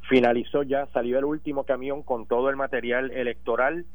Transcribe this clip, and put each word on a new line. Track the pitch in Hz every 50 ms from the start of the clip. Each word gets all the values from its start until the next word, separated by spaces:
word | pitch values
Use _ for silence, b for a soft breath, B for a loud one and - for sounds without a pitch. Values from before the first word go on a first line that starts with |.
| - -
finalizó | 131 127 120 120 120 120 110 - - 143 143
ya, | 131 139 135 143 - -
salió | 131 117 120 123 135
el | 139
último | 143 151 156 - 151 143 139 131
camión | - 135 123 127 139 139 147 143
con | - 131 117 110
todo | - 120 120 127 139
el | 139
material | 135 139 131 - 123 113 120 120 123 131 131
electoral | 120 131 123 120 113 - - - 117 117 123 139 160 170 175 - -